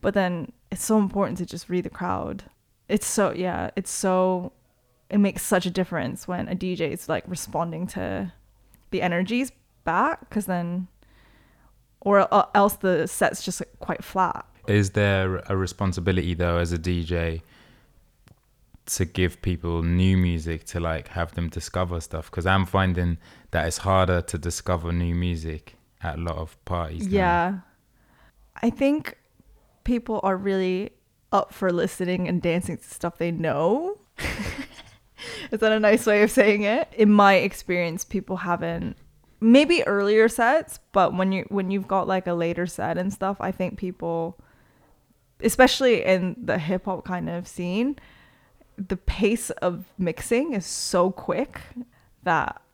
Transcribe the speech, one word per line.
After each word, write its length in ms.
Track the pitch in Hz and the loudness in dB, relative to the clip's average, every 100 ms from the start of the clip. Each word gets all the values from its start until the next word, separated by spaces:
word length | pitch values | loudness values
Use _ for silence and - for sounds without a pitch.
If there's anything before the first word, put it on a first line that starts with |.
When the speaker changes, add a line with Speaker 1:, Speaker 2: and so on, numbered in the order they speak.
Speaker 1:
But 120 | 185 | 0
then 380 | 202 185 175 - - _ | 2 0 -2 -8 -14 _
it's 120 | 185 | -10
so 140 | - 220 | 2 2
important 400 | 196 196 202 185 | 2 0 -2 -2
to 80 | 175 | -6
just 240 | 170 - | -8 -4
read 140 | 180 | -4
the 60 | - | -4
crowd. 540 | - 180 - - 196 - _ _ _ _ | -6 -4 -4 -4 -8 -12 _ _ _ _
It's 160 | 214 - | -2 0
so, 260 | - 190 | 0 0
yeah, 380 | - 185 175 85 - | 0 -4 -4 -6 -6
it's 160 | 185 | -6
so, 600 | - 196 185 185 185 180 _ _ _ _ _ _ | -4 0 2 2 0 -6 _ _ _ _ _ _
it 100 | 202 | 2
makes 240 | 202 185 | 2 0
such 220 | - 180 180 | 0 0 2
a 40 | |
difference 560 | 180 180 165 - 196 - | -2 -2 -2 -6 -8 -8
when 200 | 180 175 | -6 -6
a 60 | 180 | -6
D 200 | 185 180 | -4 -4
J 160 | 160 | -4
is, 160 | 170 - | -6 -4
like, 160 | 147 - | -6 -4
responding 600 | 180 - 151 170 160 180 | -10 -8 -6 -4 -6 -8
to 460 | - 90 95 196 - _ _ _ _ _ | -6 -6 -6 -6 -10 _ _ _ _ _
the 120 | 190 | -4
energies 500 | 180 170 185 240 262 _ _ _ - | -2 -2 -2 -2 -4 _ _ _ -4
back, 440 | 170 262 330 - | 0 0 -2 -6
'cause 180 | 220 190 | -6 -4
then, 400 | 180 170 180 185 _ _ _ _ _ _ _ _ _ _ _ | -4 -4 -6 -8 _ _ _ _ _ _ _ _ _ _ _
or, 240 | 196 202 190 | 2 4 6
uh, 120 | 202 - - | 4 4 4
else 200 | 202 - | 2 2
the 280 | 190 180 - | 0 2 0
set's 380 | - 175 - | 0 0 0
just, 180 | - - | -8 -8
like, 160 | - - | -10 -12
quite 240 | - 180 | -8 -8
flat. 420 | - 190 180 - - _ - | -6 -2 0 -2 -12 _ 2
Speaker 2:
Is 260 | 101 98 | 2 4
there 520 | 101 104 98 95 92 - | 2 2 4 0 -2 -2
a 80 | 98 | -2
responsibility 760 | 92 - 98 90 87 92 85 | -2 -2 -2 0 0 2 0
though 240 | 85 87 85 | 0 0 2
as 140 | 85 | 0
a 80 | 85 | -2
D 240 | 85 87 | -2 -2
J 400 | 82 87 82 82 - _ - _ _ _ _ _ _ _ _ _ _ - - | 0 -2 -2 -4 -10 _ -20 _ _ _ _ _ _ _ _ _ _ -20 -10
to 180 | - 85 | -4 -2
give 360 | - 90 - | 0 0 0
people 400 | - 87 85 85 | -4 -4 -2 -2
new 340 | 85 87 92 95 | 0 4 4 6
music, 460 | 90 85 78 80 - | 4 0 -4 -6 -6
to, 120 | 87 | -4
like, 300 | 85 80 - | -4 -4 -6
have 240 | - 85 - | -6 -6 -4
them 120 | 85 | -6
discover 500 | 87 - 90 90 85 | -6 -6 -4 -2 -4
stuff? 300 | - 80 80 | -6 -10 -8
'Cause 160 | - 87 | -4 2
I'm 180 | 95 90 | 2 2
finding 520 | 98 95 87 87 82 - - - | 2 2 0 0 -2 -8 -20 -6
that 160 | 85 80 | -2 -2
it's 120 | - | -2
harder 420 | 95 95 92 90 | 0 2 4 2
to 160 | 85 87 | 0 -6
discover 540 | 73 - - 90 85 | -6 -6 -2 -2 0
new 220 | 85 85 | -2 0
music 640 | 85 90 85 80 78 - - _ _ | 0 -2 -2 -6 -10 -12 -20 _ _
at 140 | 87 76 | -8 -6
a 60 | |
lot 160 | 85 80 | -6 -6
of 200 | 80 - - | -8 -12 -6
parties 420 | 87 80 82 196 | -4 -4 -4 0
now. 100 | 196 | 2
Speaker 1:
Yeah. 360 | 180 175 175 190 - _ _ _ _ _ _ _ _ - | 2 2 0 -4 -10 _ _ _ _ _ _ _ _ -4
I 60 | 240 | -4
think 460 | 233 269 294 - - _ _ _ _ _ _ | 0 0 0 -4 -16 _ _ _ _ _ _
people 360 | - 240 233 220 | -2 -2 -2 -2
are 140 | - 185 | 0 0
really 540 | 196 190 185 185 202 _ _ _ _ | 0 0 0 -2 -4 _ _ _ _
up 220 | 202 - | 0 0
for 180 | - 190 | -2 0
listening 560 | 175 175 - 180 180 180 | 2 0 -2 -2 -2 0
and 120 | 180 | 0
dancing 360 | 175 170 180 180 | 0 0 -2 -8
to 60 | |
stuff 340 | - - 175 - | -12 -8 -8 -4
they 140 | 170 | -4
know. 640 | 165 165 143 165 240 349 415 _ - | -2 -2 0 2 2 -2 -8 _ -10
<laughs> 1300 | - - 208 - 269 - - _ _ _ - - - | -8 -6 -8 -8 -12 -16 -20 _ _ _ -14 -14 -8
Is 80 | 214 | 0
that 120 | 226 | 2
a 80 | 220 | 4
nice 260 | 214 214 220 | 6 6 6
way 160 | 208 | 4
of 60 | 214 | 6
saying 300 | - 208 208 | 6 4 4
it? 240 | 208 233 330 - | 2 0 -2 4
In 140 | 214 | 6
my 220 | 208 202 196 | 8 8 8
experience, 680 | 190 - - 180 170 160 - | 4 -4 -4 -2 -2 -4 -6
people 320 | 196 190 185 | -6 -4 -6
haven't, 580 | 175 175 165 170 - - - _ _ _ | -2 -2 -2 -4 -6 -10 -18 _ _ _
maybe 440 | 220 247 302 339 - | 8 8 8 4 2
earlier 400 | 202 202 214 220 | 0 4 4 4
sets, 520 | - 233 302 311 - _ | 4 2 2 0 -14 _
but 240 | - 180 180 | 2 2 2
when 160 | 190 | 0
you, 140 | 190 - | 0 -2
when 220 | 202 185 | -4 -2
you've 160 | 196 190 | -4 0
got, 200 | 190 185 | -2 0
like, 200 | 190 185 | -2 -2
a 60 | 175 | -2
later 320 | 170 170 175 | -2 -2 -4
set 300 | - 117 170 | -4 -4 -2
and 140 | 185 | -4
stuff, 260 | 202 190 202 | -4 -6 -4
I 120 | - | -6
think 260 | 185 180 - | -4 -6 -6
people, 580 | 185 180 170 165 165 180 _ _ _ _ _ _ _ _ _ _ | -8 -6 -6 -4 -6 -8 _ _ _ _ _ _ _ _ _ _
especially 600 | 226 - 254 - 262 226 - | -2 6 4 6 2 2 2
in 300 | 190 180 240 | 2 0 -6
the 200 | 240 - | -4 -2
hip 260 | 156 185 196 | -2 -4 -4
hop 180 | 185 - | -8 -6
kind 220 | 180 165 | -6 -6
of 180 | 170 180 | -8 -10
scene, 500 | - 175 185 254 285 - - _ _ _ _ _ - | -8 -4 -2 -2 -4 -12 -20 _ _ _ _ _ -14
the 200 | 190 190 | -8 -6
pace 520 | - - 202 233 - - | -4 0 2 2 -4 -4
of 240 | 180 175 185 - | -4 -4 -12 -4
mixing 560 | 180 160 - 233 311 | -4 -4 -2 0 0
is 120 | 233 170 | -4 -6
so 440 | - - 180 185 | -8 -2 2 2
quick 480 | 190 - - 269 - - - 247 _ _ _ | 0 -4 -2 -2 -6 -16 -16 -16 _ _ _
that 380 | - 165 - - _ | -2 0 0 -6 _